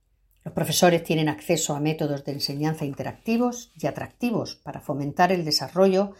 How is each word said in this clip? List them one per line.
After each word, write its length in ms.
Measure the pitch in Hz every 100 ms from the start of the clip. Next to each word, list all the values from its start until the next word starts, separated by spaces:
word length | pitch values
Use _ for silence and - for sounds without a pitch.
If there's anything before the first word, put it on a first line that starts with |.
| _ _ _ _
Los 100 | -
profesores 480 | - 160 156 180 170
tienen 260 | 170 160 151
acceso 460 | 147 - 165 -
a 60 | 143
métodos 440 | 151 156 151 139
de 80 | -
enseñanza 520 | 143 - 139 156 156
interactivos 880 | 143 139 131 - - 233 247 240 - -
y 120 | 143
atractivos 680 | - - - 247 196 120
para 260 | - - 139
fomentar 520 | - 139 143 143 180
el 120 | 185
desarrollo 680 | 156 143 131 180 190 190 202 -